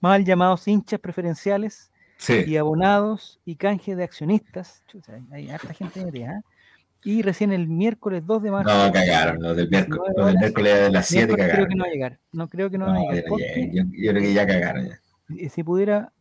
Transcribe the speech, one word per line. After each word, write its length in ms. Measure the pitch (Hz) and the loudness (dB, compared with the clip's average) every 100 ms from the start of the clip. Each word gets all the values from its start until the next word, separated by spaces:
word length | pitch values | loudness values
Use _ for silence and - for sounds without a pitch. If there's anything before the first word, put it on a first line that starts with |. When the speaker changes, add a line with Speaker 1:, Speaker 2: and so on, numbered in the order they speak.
Speaker 1:
mal 240 | 180 196 | 2 4
llamados 420 | 190 180 180 180 - | 4 4 4 2 2
hinchas 320 | 208 - 208 | 0 0 -6
preferenciales 880 | 185 170 175 160 196 202 208 - _ _ _ - | -6 -6 -4 -4 -2 -2 -4 -10 _ _ _ -8
Speaker 2:
Sí. 280 | - 233 165 | 0 0 2
Speaker 1:
y 100 | 156 | 0
abonados 840 | 151 156 190 202 208 214 - _ | 0 2 2 2 0 -4 -12 _
y 100 | - 156 | -14 -4
canje 380 | 196 202 - 185 | -2 -2 -4 -6
de 80 | |
accionistas. 760 | 175 - 151 214 _ 185 180 _ _ | -6 -6 0 0 _ -16 -16 _ _
Chuta, 260 | 202 - | -20 -20
hay, 120 | 113 127 | -20 -18
hay 180 | 143 147 | -16 -14
harta 220 | 156 - | -12 -12
gente 300 | 160 180 190 | -12 -12 -10
metida, 340 | 180 131 117 196 | -10 -8 -10 -10
¿eh? 40 | - _ _ _ _ _ - | -14 _ _ _ _ _ -2
Y 140 | 220 | 0
recién 300 | 196 180 208 | 0 0 0
el 160 | 185 165 | 0 -2
miércoles 560 | 165 214 220 208 180 165 | 0 0 -2 -4 -4 -2
dos 160 | 220 | -2
de 80 | 208 | 0
marzo, 220 | 196 202 101 101 | 0 4 4 4
Speaker 2:
No, 60 | |
cagaron, 500 | 92 90 82 80 82 | 4 2 2 0 -2
los 120 | 82 85 | -2 0
del 120 | 87 | 2
miércoles, 320 | - 185 151 | 2 0 -2
Speaker 1:
diecinueve 140 | 196 - | -2 2
Speaker 2:
los 100 | 101 | 4
del 100 | 185 | 4
Speaker 1:
horas, 40 | |
Speaker 2:
miércoles 340 | - - 101 101 | 2 2 4 4
de 100 | 101 | 4
las 160 | 95 - | 2 2
siete 200 | 175 113 101 | 2 2 2
Speaker 1:
miércoles 100 | 92 | 2
creo 200 | 85 190 | 2 0
Speaker 2:
cagaron. 20 | |
Speaker 1:
que 60 | 185 | 0
no 80 | |
va 40 | 180 | -4
a 40 | |
llegar, 260 | 151 127 131 _ | -4 -8 -10 _
no 160 | 165 165 | -10 -8
creo 220 | 175 196 | -6 -6
que 80 | 190 | -4
no 80 | 190 | -2
van 80 | 185 | -2
a 20 | |
Speaker 2:
No, 40 | |
Speaker 1:
llegar, 140 | 180 175 | 0 -2
Speaker 2:
ya 60 | |
no 60 | - | -2
Speaker 1:
porque, 160 | 214 | -4
Speaker 2:
llegan. 280 | - 247 254 90 92 | -4 -4 -2 -2 -2
Yo, 100 | - | -2
yo 60 | 107 | 0
creo 120 | 101 | 2
que 100 | 101 | 2
ya 120 | 101 98 | 2 2
cagaron 400 | 92 87 - 64 | 0 0 -4 -8
ya. 120 | - _ _ - 160 | -12 _ _ -16 -10
Speaker 1:
eh, 100 | 165 | -10
si 120 | - | -8
pudiera 500 | 165 180 202 208 233 _ | -2 0 0 0 -4 _